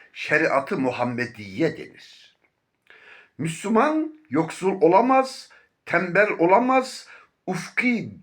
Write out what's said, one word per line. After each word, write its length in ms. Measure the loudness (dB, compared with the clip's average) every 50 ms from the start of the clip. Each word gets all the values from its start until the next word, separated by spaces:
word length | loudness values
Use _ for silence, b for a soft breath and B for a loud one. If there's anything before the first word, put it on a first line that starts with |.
| B B B
şeriatı 640 | -12 -4 0 0 2 2 2 0 0 -2 -2 -4
Muhammediye 1000 | -2 -2 -2 -2 -2 -4 -4 -4 -6 -6 -8 -10 -14 -16 -10 -4 -2 -2 -2 -2
denir. 600 | -6 -14 -18 -20 -20 -20 -20 -20 -20 -20 _ _ _ _ _ _ _ _ _ _ _ _ _ b b b b b b b b b
Müslüman 800 | b -8 -8 -8 -6 -4 0 2 2 2 2 0 -2 -4 -6 -8 -16 _ -4
yoksul 520 | -2 -2 -2 -2 -4 -4 -4 -2 0 4
olamaz, 680 | 4 6 6 6 4 4 4 2 2 0 -4 -16 -20 -20 b b b b b _ _
tembel 440 | -2 -2 -2 0 0 2 2 2 2 2 2
olamaz, 680 | 4 4 4 4 4 4 2 2 0 -2 -8 -16 -18 B B B B B B B _
ufki 640 | -8 -8 -8 -10 -10 -6 -4 -2 0 0 -2 -4 -8 -12 -6